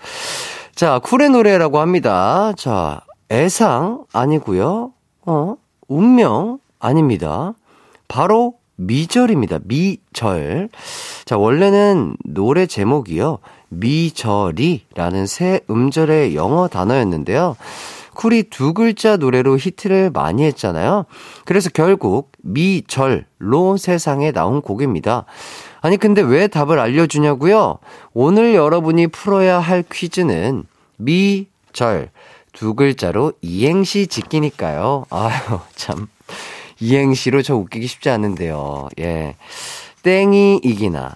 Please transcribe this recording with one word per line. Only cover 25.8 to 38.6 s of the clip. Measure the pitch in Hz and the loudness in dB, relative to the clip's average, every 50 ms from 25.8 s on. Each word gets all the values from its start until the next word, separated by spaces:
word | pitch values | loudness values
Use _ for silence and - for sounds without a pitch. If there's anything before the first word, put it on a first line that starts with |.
아니, | - 160 196 196 | 0 0 0 2
근데 | 226 214 208 202 | 2 2 4 4
왜 | 180 123 123 156 202 208 | 4 4 4 4 2 2
답을 | 208 160 147 143 165 147 | 0 0 0 2 2 2
알려주냐고요? | 117 117 131 156 170 143 - 147 147 147 143 123 143 175 208 220 - 98 76 - _ - - - - - - | 2 0 2 2 0 2 2 0 2 2 0 2 2 2 4 4 2 2 -2 -6 _ -20 -20 -20 -20 -10 -2
오늘 | 117 127 156 196 214 233 233 226 | 0 2 4 4 4 4 4 4
여러분이 | 180 147 151 165 175 165 160 160 170 170 165 | 4 4 4 2 2 2 2 2 2 2 2
풀어야 | - - - 202 196 196 190 185 180 180 | 0 -6 -4 0 2 2 4 4 2 2
할 | 170 165 185 180 170 | 2 0 0 0 -2
퀴즈는 | - - - 180 165 - 185 180 147 95 80 90 123 135 98 - - _ _ _ _ _ - | -4 -8 -8 -8 -6 -4 -2 0 0 0 0 -2 -2 -4 -4 -8 -12 _ _ _ _ _ -8
미절, | 104 131 165 185 196 202 196 190 196 _ _ _ _ _ - - 127 117 104 80 67 92 _ _ - - - - _ _ _ | -2 0 2 2 2 2 0 0 -4 _ _ _ _ _ -6 -2 -2 0 0 -2 -4 -8 _ _ -20 -20 -20 -20 _ _ _
두 | - 110 110 110 | -8 -6 -4 0
글자로 | 101 139 139 131 - 104 87 - 104 135 156 - - | 2 2 0 0 0 -4 -2 0 0 0 -2 -2 -6
이행시 | - 85 87 95 113 147 170 196 196 170 - 202 202 180 | -10 -8 -4 0 0 2 2 2 0 0 0 -2 -2 -2
짓기니까요. | - 117 107 - - 156 151 147 - - 98 80 76 76 95 127 143 139 - - | -4 -8 -8 -4 -2 -2 -2 -2 -4 -4 -6 -4 -4 -2 -2 -2 -2 -4 -6 -8
아유, | - 90 107 113 113 135 - 110 113 90 - - _ | -6 -4 -4 -2 -4 -4 -6 -6 -8 -8 -8 -14 _
참. | - - - 92 80 107 - _ _ _ - - - - - - - - - - - | -16 -10 -8 -8 -8 -10 -14 _ _ _ -20 -18 -18 -16 -16 -18 -18 -20 -20 -14 -8
이행시로 | 113 113 131 139 139 135 131 123 - 131 123 139 | -2 0 2 2 4 2 0 0 0 0 0 0
저 | 127 - 139 | 0 0 -2
웃기기 | 113 95 87 - 113 117 123 | -2 -2 -4 -8 -10 -10 -10
쉽지 | - - - 143 | -10 -6 -2 -2
않은데요. | 123 110 104 104 92 85 87 82 78 73 | -2 0 -2 -4 -4 -4 -6 -6 -6 -6